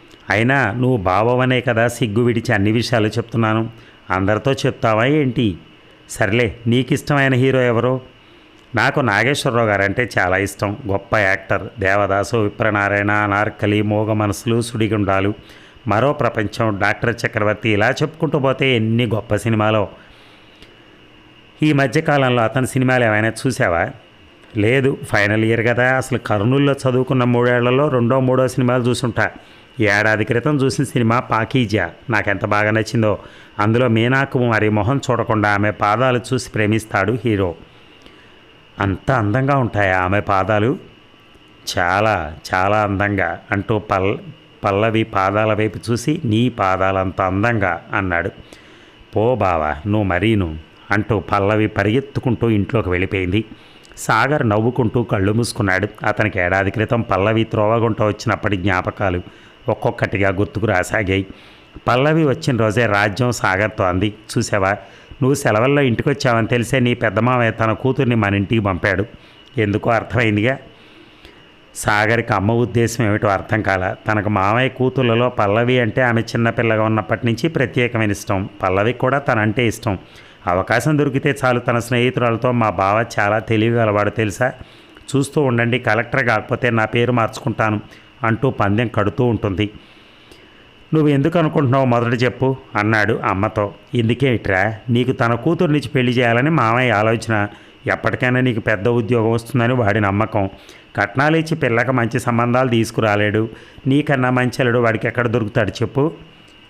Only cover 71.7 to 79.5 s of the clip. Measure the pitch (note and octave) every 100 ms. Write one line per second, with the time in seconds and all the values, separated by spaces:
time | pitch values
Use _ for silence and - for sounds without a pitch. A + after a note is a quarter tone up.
71.7 | - - G#2 G#2+ A#2 A2+ G#2 G2+ A#2 A#2+
72.7 | A2 A2+ - A2 G#2+ G#2+ F#2+ - A2 G2
73.7 | F#2+ F#2 A#2 - G#2+ G2+ G2+ G2 A#2 C3
74.7 | B2+ B2+ C3 B2 A#2 B2 A#2 G#2 G#2+ A#2+
75.7 | B2+ A2+ A2+ B2 A2+ A2+ A#2+ A#2 A#2 A2+
76.7 | G#2+ A2 A2 G2 A2+ A#2 A2+ - D#3+ B2
77.7 | C3+ A#2+ A#2+ G#2+ G2 - F#2+ G2+ - F#2+
78.7 | F#2 G#2+ B2 B2+ C#3 C#3 A2+ G#2+